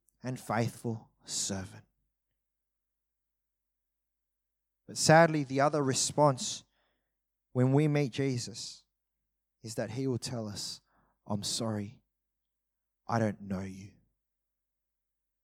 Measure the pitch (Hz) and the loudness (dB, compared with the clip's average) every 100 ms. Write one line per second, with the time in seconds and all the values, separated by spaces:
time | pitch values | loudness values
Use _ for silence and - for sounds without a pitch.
0 | _ _ 123 127 - 110 117 - 123 110 | _ _ -8 -8 -2 -2 -2 -4 -8 -8
1 | - _ - - - 98 95 110 - _ | -10 _ -10 -6 -4 -6 -8 -14 -20 _
2 | _ _ _ _ _ _ _ _ _ _ | _ _ _ _ _ _ _ _ _ _
3 | _ _ _ _ _ _ _ _ _ _ | _ _ _ _ _ _ _ _ _ _
4 | _ _ _ _ _ _ _ _ - - | _ _ _ _ _ _ _ _ -12 0
5 | - 160 165 156 131 135 147 151 135 127 | 8 8 8 4 0 2 2 2 0 0
6 | - - 147 127 - - - _ _ _ | 0 4 4 4 -4 -8 -12 _ _ _
7 | _ _ _ _ _ 127 127 139 151 147 | _ _ _ _ _ 0 4 4 4 2
8 | 143 123 139 123 110 - - - _ _ | 0 -2 -2 -2 -6 -10 -14 -16 _ _
9 | _ _ _ _ _ _ 113 120 107 117 | _ _ _ _ _ _ -10 -6 -6 -4
10 | 135 120 - 123 107 95 - - _ _ | -2 -2 -4 -8 -8 -8 -10 -12 _ _
11 | _ _ - 104 95 - 113 107 101 - | _ _ -6 -6 -4 -4 -2 -4 -6 -12
12 | _ _ _ _ _ _ _ _ _ _ | _ _ _ _ _ _ _ _ _ _
13 | - 113 110 98 101 95 95 95 101 - | -2 0 0 -2 -6 -8 -8 -12 -18 -20
14 | _ _ _ _ _ _ _ _ _ _ | _ _ _ _ _ _ _ _ _ _
15 | _ _ _ _ | _ _ _ _